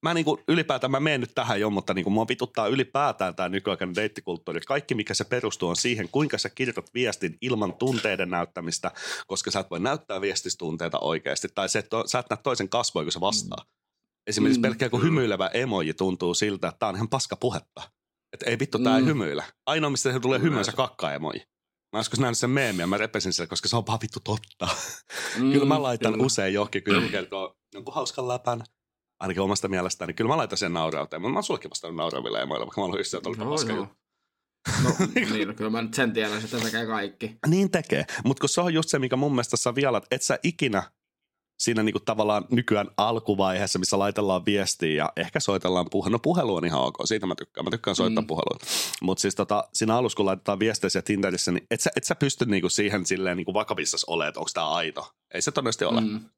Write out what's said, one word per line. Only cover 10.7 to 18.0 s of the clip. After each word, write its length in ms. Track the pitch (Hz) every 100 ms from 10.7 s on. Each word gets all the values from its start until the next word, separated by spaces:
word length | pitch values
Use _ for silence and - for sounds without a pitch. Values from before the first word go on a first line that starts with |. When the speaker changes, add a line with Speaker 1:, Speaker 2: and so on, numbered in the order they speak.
| 80 85 78
Speaker 1:
oikeasti. 500 | 71 80 71 71 95
Tai 140 | - 95
se, 100 | -
että 100 | -
to-, 160 | 110 113
sä 120 | 131
et 80 | -
näe 80 | 107
toisen 260 | - 123 98
kasvoja, 360 | 117 120 87
kun 80 | 78
se 80 | 82
vastaa. 440 | 92 110 90 -
Speaker 2:
Mm. 60 | - _ _ _ _ _ -
Speaker 1:
Esimerkiksi 320 | 107 135 131
Speaker 2:
Mm, 40 |
Speaker 1:
pelkkä 220 | 120 113 127
joku 100 | 120
Speaker 2:
kyllä. 100 | 151
Speaker 1:
hymyilevä 360 | 160 120 95 95
emoji 480 | 113 127 98 78
tuntuu 400 | 78 95 92 87
siltä, 340 | 85 107 98 87
että 100 | -
tää 100 | 104
on 60 | 95
ihan 120 | 113
paska 280 | 135 - 98
puhetta. 460 | 123 101 - - - _